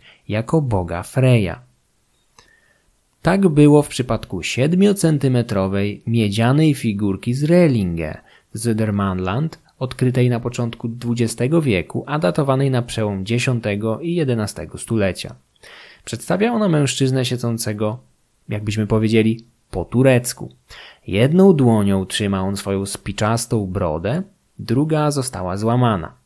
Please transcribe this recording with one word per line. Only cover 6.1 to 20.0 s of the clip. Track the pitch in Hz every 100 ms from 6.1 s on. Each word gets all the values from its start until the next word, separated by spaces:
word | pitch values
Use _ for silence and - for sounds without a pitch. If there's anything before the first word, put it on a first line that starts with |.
| 117 104 101 117 143 156
figurki | 131 113 101 104 95 120
z | 127
Relinge | 147 175 170 120 92 82 76 - - _ _
w | 110
Södermanland, | 117 110 107 101 98 92 92 110 160 - _ -
odkrytej | 127 - 127 127 123
na | 117
początku | 117 123 117 113 117
dwudziestego | 120 120 117 113 - 123 165
wieku, | 143 92 - - -
a | 151
datowanej | 175 165 139 131 139
na | 127
przełom | 127 - 104 98 95
dziesiątego | 120 127 120 113 101 110 110
i | 170 175
jedenastego | 139 117 101 - 87 -
stulecia. | - 113 98 87 - - _ _ - - - - -
Przedstawia | - - 185 226
ona | 233 202
mężczyznę | 156 135 - 135 131 127
siedzącego, | 120 117 113 - 104 107 120 _ _ _ _ -
jakbyśmy | 104 104 107 104
powiedzieli, | 110 110 110 110 110 - _ _
po | 92 87
turecku. | 117